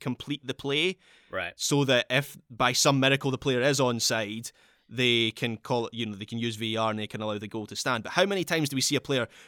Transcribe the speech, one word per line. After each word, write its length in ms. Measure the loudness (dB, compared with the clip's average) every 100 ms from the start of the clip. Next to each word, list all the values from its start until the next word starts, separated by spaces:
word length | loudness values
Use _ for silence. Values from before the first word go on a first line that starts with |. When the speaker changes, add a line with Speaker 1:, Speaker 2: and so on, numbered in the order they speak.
Speaker 1:
complete 440 | -6 -6 -6 -8 -6
the 80 |
play. 440 | -8 -4 0 0 -4 _ -20 _
Speaker 2:
Right. 220 | -8 -6 -6
Speaker 1:
So 300 | 0 2 4
that 200 | 4 4
if 280 | 0 -2 -12 _
by 240 | 0 0
some 260 | 4 4 6
miracle 320 | 4 4 0
the 60 | -2
player 240 | 0 2
is 180 | 2 4
onside, 720 | 2 2 0 0 -2 -6 -10 _ _ _ _
they 380 | 0 2 4 2
can 260 | 0 -4 -4
call 300 | -2 -2 -2
it, 80 |
you 140 | -6 -8
know, 80 | -8
they 100 | -8
can 140 | -4
use 160 | -4 -2
V 200 | -2 0
R 140 | 0
and 80 | -2
they 80 | -6
can 160 | -6
allow 160 | -6 -6
the 100 | -6
goal 200 | -8 -8
to 80 | -6
stand. 260 | -2 -2
But 100 | -2
how 120 | 2 2
many 180 | 2
times 260 | -2 0 0
do 60 | 0
we 60 |
see 140 | 0 0
a 40 |
player 280 | 0 -2 -2 -6